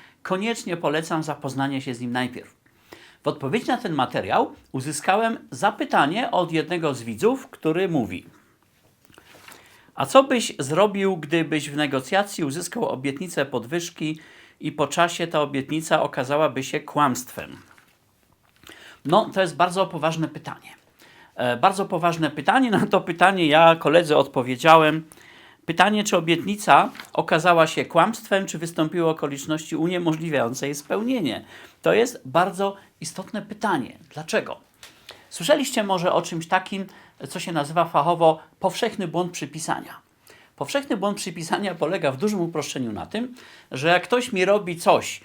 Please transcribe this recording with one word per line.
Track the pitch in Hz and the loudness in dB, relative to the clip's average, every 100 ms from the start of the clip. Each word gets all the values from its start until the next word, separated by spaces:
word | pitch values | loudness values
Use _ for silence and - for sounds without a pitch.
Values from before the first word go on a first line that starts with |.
| - _ | -20 _
koniecznie | - 185 214 226 - 165 | -6 -4 -2 -4 -6 -4
polecam | 165 147 160 165 | -2 -2 -2 -4
zapoznanie | 151 143 139 120 135 135 | -4 -6 -6 -4 -4 -4
się | 135 | -6
z | 120 | -8
nim | 123 | -6
najpierw. | 123 127 120 - _ _ _ _ - - _ | -4 -4 -6 -18 _ _ _ _ -20 -20 _
W | - | -6
odpowiedzi | 139 135 202 262 | -4 -2 -2 -2
na | 254 | -2
ten | 208 | -2
materiał | 151 127 135 92 156 285 - _ | 0 0 -2 0 2 0 -4 _
uzyskałem | 131 127 151 - 196 226 226 - | -8 -6 -4 2 2 2 -4 -10
zapytanie | 127 196 - 285 208 143 190 254 | -2 -2 0 0 2 2 2 -2
od | 175 170 | 0 0
jednego | 160 151 175 160 | 0 -2 -2 -2
z | 127 | -4
widzów, | 117 107 208 262 - | -6 0 0 0 -6
który | - 156 160 190 | -6 -2 0 0
mówi: | 160 104 87 - - _ _ _ _ _ _ _ - - - - - - _ _ | 0 -2 -6 -14 -20 _ _ _ _ _ _ _ -20 -20 -20 -20 -20 -20 _ _
„A | - - | -6 4
co | 269 | 6
byś | 269 254 - - | 6 2 -2 -6
zrobił, | 131 156 208 202 196 185 | -4 2 2 2 -2 -2
gdybyś | 147 165 156 151 147 | -2 -2 0 -2 -4
w | 143 | -4
negocjacji | 147 135 - 190 202 - | -2 -2 0 0 0 -2
uzyskał | 151 143 180 240 - | -6 -4 -8 -4 -4
obietnicę | 127 135 135 180 165 139 | -4 -6 -6 -6 -4 -2
podwyżki | 123 113 170 170 - 156 156 - - - - | -4 -6 -6 -6 -8 -8 -8 -14 -20 -20 -12
i | 156 | -8
po | 151 180 | -4 -2
czasie | 180 170 170 170 | 2 0 0 -4
ta | 165 | -2
obietnica | 143 139 131 151 160 160 | -2 -2 -4 -4 0 0
okazałaby | 143 - 127 143 156 127 | 0 -2 -2 0 0 -2
się | 135 151 | -6 -6
kłamstwem?” | - 147 147 123 - - 73 65 - _ _ _ _ _ _ _ _ _ - - - - | -4 0 2 0 -6 -12 -14 -14 -20 _ _ _ _ _ _ _ _ _ -20 -20 -20 -12
No, | 143 180 208 | 0 2 2
to | 196 | 0
jest | 185 139 | 0 0
bardzo | 180 175 185 | 0 0 -2
poważne | 170 151 165 156 | -2 -2 -2 -4
pytanie. | 160 - - - - _ _ - - - | -8 -14 -16 -18 -20 _ _ -20 -20 -16
E, | - 123 120 | -4 -2 2
bardzo | 175 190 185 | 2 2 -2
poważne | 180 175 165 156 | 0 0 0 -2
pytanie. | 151 143 226 262 | -2 2 2 4
Na | 190 202 | 2 2
to | 190 | 2
pytanie | - 170 185 190 160 | 0 4 4 6 4
ja | 151 165 165 | 8 8 8
koledze | 160 160 160 147 | 6 4 6 4
odpowiedziałem: | 135 - 123 123 160 160 156 156 156 - - - - _ - | 2 0 -2 2 8 8 8 2 -4 -16 -20 -20 -20 _ -4
„Pytanie, | 165 190 214 | 2 4 2
czy | 208 190 | 0 0
obietnica | 165 165 - 208 - 147 208 - - | 2 0 0 -2 6 6 6 -2 -8
okazała | - 160 170 175 170 156 | -4 0 2 4 6 4
się | - | 2
kłamstwem, | 127 170 175 226 - 196 190 | 0 2 2 0 -2 -2 -2
czy | 165 | -6
wystąpiły | 165 170 156 175 165 | -6 -4 -2 0 0
okoliczności | 160 147 139 139 156 - 156 | 0 -4 -6 -6 -6 -4 -4
uniemożliwiające | 165 180 175 156 165 143 117 123 139 | -2 -2 -2 -2 -2 0 -2 -2 -6
jej | |
spełnienie?” | 147 - 196 226 262 156 98 - - - _ | -8 -6 -4 -2 -2 -2 -4 -10 -20 -20 _
To | 165 | 2
jest | 185 247 - | 2 2 -2
bardzo | 135 139 185 180 196 196 - - | -2 0 2 0 -4 -6 -16 -16
istotne | - - 185 208 | -14 -12 -12 -12
pytanie. | 175 - 214 165 113 - - | -12 -6 -2 -2 -4 -12 -20
Dlaczego? | - 160 170 - - _ _ - _ - - - | -16 -4 -4 -4 -8 _ _ -20 _ -20 -20 -16
Słyszeliście | - 175 302 262 - | -4 2 2 2 -2
może | 208 185 175 | 0 0 2
o | - | 0
czymś | 175 170 165 | 0 -6 -2
takim, | 185 185 190 190 - - - 135 | -2 -2 -8 -10 -14 -20 -16 -12
co | 185 | -10
się | 180 | -4
nazywa | 165 143 160 | -4 -2 0
fachowo | 165 165 147 175 165 160 - _ | 2 2 2 4 4 4 -2 _
powszechny | 190 180 233 214 180 | -4 -2 -4 -4 -6
błąd | 156 180 | -4 -4
przypisania. | - 180 160 - 147 - - _ _ _ - _ - | -6 -12 -8 -6 -6 -6 -18 _ _ _ -20 _ -10
Powszechny | 139 277 277 240 | -6 -4 -2 -2
błąd | 202 202 | -2 -4
przypisania | 202 170 160 202 202 | -8 -8 -4 -4 -4
polega | 170 151 185 156 | -4 -2 -2 -2
w | 127 | -2
dużym | 208 208 | -2 -2
uproszczeniu | 170 160 139 147 120 | -2 -4 -6 -6 -6
na | 101 82 | -6 -8
tym, | 208 247 - - - - | -8 -8 -10 -20 -20 -12
że | - 151 | -2 2
jak | 175 | 2
ktoś | - 247 247 | 2 -2 -2
mi | 185 | -2
robi | 180 208 180 170 | 2 2 0 -2
coś, | 202 151 - - | 2 2 2 -10